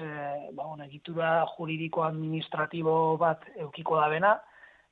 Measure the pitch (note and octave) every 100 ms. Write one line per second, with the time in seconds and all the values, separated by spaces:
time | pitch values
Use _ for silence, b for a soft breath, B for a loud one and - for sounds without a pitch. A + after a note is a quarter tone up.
0 | D#3 D3+ C#3+ C#3+ - - D#3 D3+ C#3 D3
1 | - E3 E3 E3 D#3+ - D#3+ D#3+ D#3+ E3+
2 | D#3+ D#3 D#3 D#3+ - D#3+ D3+ E3+ D#3+ D#3+
3 | D#3+ D#3+ E3 D#3+ - G3 D3 - D#3+ D#3+
4 | D3+ D#3 F#3+ - B B B B B